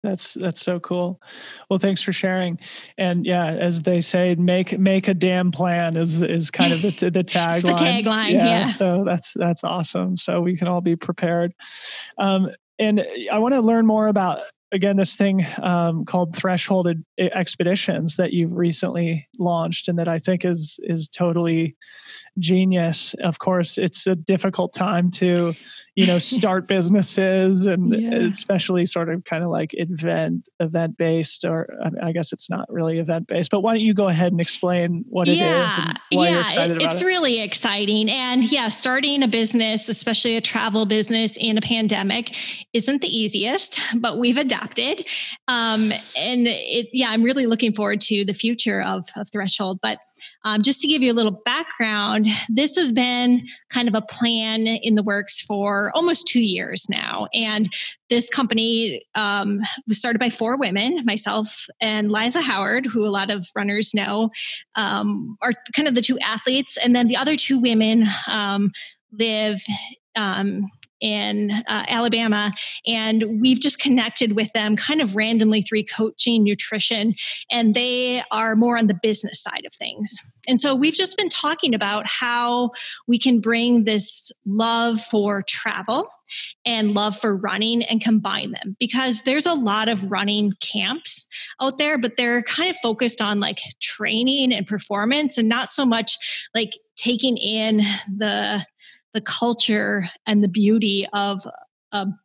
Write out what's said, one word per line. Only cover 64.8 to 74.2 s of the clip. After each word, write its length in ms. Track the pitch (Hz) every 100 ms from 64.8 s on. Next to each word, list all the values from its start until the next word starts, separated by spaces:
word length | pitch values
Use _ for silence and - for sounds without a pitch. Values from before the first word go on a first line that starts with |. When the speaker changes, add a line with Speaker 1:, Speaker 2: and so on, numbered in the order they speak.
| 208 202 208 202 233 214
Speaker 2:
are 100 | 254 - -
kind 140 | - 302
of 60 |
the 80 | 247
two 160 | 220 254
athletes. 560 | 196 220 - 262 269 -
And 180 | 240
then 140 | 247 240
the 80 | 247
other 200 | 269 302
two 220 | - 269
women, 460 | 240 220 220 226 214 190 -
um, 420 | 214 202 202 202 - - _ _
live, 480 | 214 226 214 214 196 - 202 - - _ 226
um, 520 | 202 190 196 196 196 _ - _
in, 500 | 220 208 208 208 208
uh, 340 | 208 233 214 -
Alabama, 640 | 233 240 226 226 208 208 196 - - -
and 540 | 226 220 220 214 220
we've 180 | 254 254
just 220 | 285 -
connected 560 | 277 247 226 -